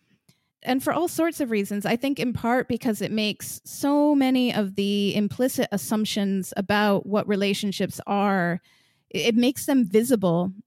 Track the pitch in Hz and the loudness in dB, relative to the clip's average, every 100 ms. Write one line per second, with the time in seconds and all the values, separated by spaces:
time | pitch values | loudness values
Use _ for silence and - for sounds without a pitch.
0 | _ _ _ _ _ _ - 262 294 294 | _ _ _ _ _ _ -4 -2 0 0
1 | 349 - 330 311 262 220 202 202 196 233 | -2 0 -2 -2 -2 -2 -2 -2 -2 -2
2 | 277 285 247 220 226 254 247 233 247 208 | -2 -2 -4 -2 0 0 0 -2 -2 -2
3 | 185 214 214 - - - - - 277 294 | -2 -2 -2 -4 -10 -14 -14 -4 0 4
4 | 294 285 262 262 247 - 196 196 202 202 | 4 4 4 2 2 0 -2 -2 0 2
5 | 202 208 202 - 254 - - 208 - 214 | 0 0 -2 0 -2 0 -2 -2 -2 -2
6 | 214 214 202 196 180 - 196 202 208 196 | 0 -2 0 -2 -4 -4 0 2 4 2
7 | - 208 - 202 202 202 208 180 185 - | 0 -2 0 0 0 0 -2 -2 -4 -6
8 | - 202 202 196 175 170 _ _ _ _ | -4 0 2 2 0 -2 _ _ _ _
9 | _ - 165 226 240 254 - 269 233 214 | _ -2 2 4 2 0 0 2 4 4
10 | 240 240 185 165 185 190 | 4 2 2 2 0 -6